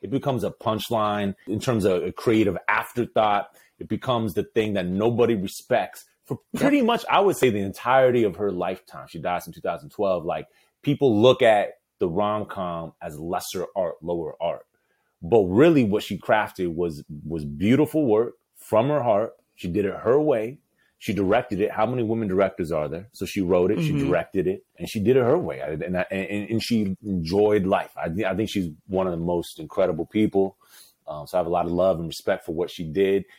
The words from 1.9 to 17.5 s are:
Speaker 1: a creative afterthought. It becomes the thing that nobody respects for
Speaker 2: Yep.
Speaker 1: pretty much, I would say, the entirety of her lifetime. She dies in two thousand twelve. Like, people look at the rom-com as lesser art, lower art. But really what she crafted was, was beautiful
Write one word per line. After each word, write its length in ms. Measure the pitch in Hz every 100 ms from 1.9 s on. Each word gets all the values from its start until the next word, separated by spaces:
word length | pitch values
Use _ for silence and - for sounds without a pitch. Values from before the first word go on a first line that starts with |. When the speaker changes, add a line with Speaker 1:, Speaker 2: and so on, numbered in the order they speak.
| 90
Speaker 1:
a 100 | 87
creative 460 | - - 110 101 85 -
afterthought. 800 | 107 113 123 110 117 107 101 - _ _ -
It 100 | -
becomes 460 | 110 131 120 110
the 80 | 95
thing 300 | - 117 107
that 120 | 101 90
nobody 480 | 95 113 117 117 113
respects 680 | 92 - - 117 92 - - _
for 140 | - 135 _
Speaker 2:
Yep. 80 | -
Speaker 1:
pretty 220 | 277 285
much, 220 | 226 226 -
I 100 | 160
would 160 | 202 156
say, 140 | 127
the 100 | 101
entirety 640 | 98 - 120 131 127 120
of 120 | 104 85
her 160 | 101
lifetime. 540 | 90 90 95 _ 73 67
She 100 | 85
dies 260 | 90 87 -
in 60 |
two 80 | 80
thousand 280 | 92 82 73
twelve. 340 | - 98 90
Like, 240 | 82 78 - _ _ _
people 380 | - 135 139 104
look 200 | 123 127
at 340 | 117 104 92 - _ -
the 100 | 92
rom-com 840 | 82 104 107 101 101 90 85 82 -
as 180 | 85 73
lesser 480 | 85 90 - 95 85
art, 220 | 98 87 -
lower 320 | 80 87 78 -
art. 260 | 85 67 - _ _ _ _ _
But 180 | 85 117
really 380 | 92 98 170 151
what 180 | 110 101
she 160 | - 98
crafted 560 | - 110 104 - 90
was, 280 | 82 87 73 - 76 80
was 180 | 80
beautiful 600 | 73